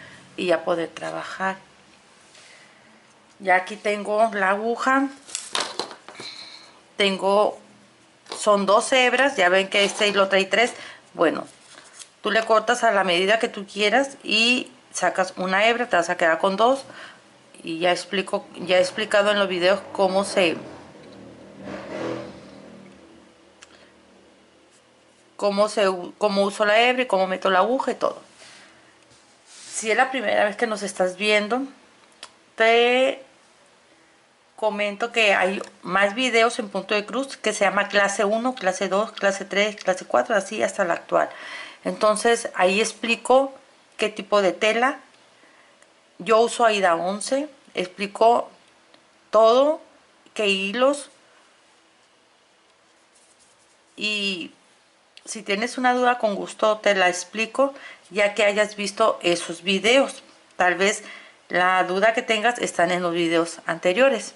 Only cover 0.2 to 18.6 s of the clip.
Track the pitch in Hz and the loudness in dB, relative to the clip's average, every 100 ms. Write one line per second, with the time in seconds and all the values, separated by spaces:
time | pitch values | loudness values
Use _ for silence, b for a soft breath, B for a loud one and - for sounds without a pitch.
0.2 | B - 175 165 - 170 160 - 160 160 | B -6 -2 0 0 -4 -4 -10 -10 -10
1.2 | - - 190 185 - _ _ _ _ _ | -10 -6 -6 -6 -14 _ _ _ _ _
2.2 | _ B B B B B B B _ _ | _ B B B B B B B _ _
3.2 | _ - 190 185 185 208 214 208 202 208 | _ -6 2 2 0 -6 -4 -4 -2 0
4.2 | 226 202 190 202 226 233 262 269 277 - | 0 0 0 0 -2 -2 0 2 0 -4
5.2 | - - - - - - - - - - | -12 -12 -8 -6 -6 -8 -12 -14 -20 -20
6.2 | B B B B B B _ - 196 190 | B B B B B B _ -2 -2 0
7.2 | - 101 - - - - _ _ _ _ | 2 2 2 -2 -16 -20 _ _ _ _
8.2 | - - 214 202 190 214 226 262 247 247 | -16 -4 2 2 4 2 4 2 2 2
9.2 | 269 202 180 190 190 208 202 - 208 196 | 2 2 4 4 2 0 0 0 0 2
10.2 | 190 190 196 196 240 - B B B - | 2 2 2 2 0 -2 B B B 0
11.2 | 160 147 - - B B B B B _ | 0 0 -8 -18 B B B B B _
12.2 | 214 214 226 220 220 233 233 196 185 175 | -2 -2 2 2 2 2 2 2 2 2
13.2 | 190 220 233 214 190 196 208 233 277 - | 2 2 0 -6 -10 -2 2 2 0 -6
14.2 | - 214 233 247 - - _ - 180 185 | -4 0 2 0 -2 -14 _ -4 -2 0
15.2 | 185 - 185 190 220 233 240 175 170 175 | -4 -4 -2 2 2 2 0 0 0 0
16.2 | 165 165 196 196 233 269 - B B B | 2 2 0 2 2 2 -4 B B B
17.2 | _ _ _ - - 160 180 175 - 196 | _ _ _ -16 -10 -2 0 0 -2 -6
18.2 | 190 196 - - | -4 -6 -8 -10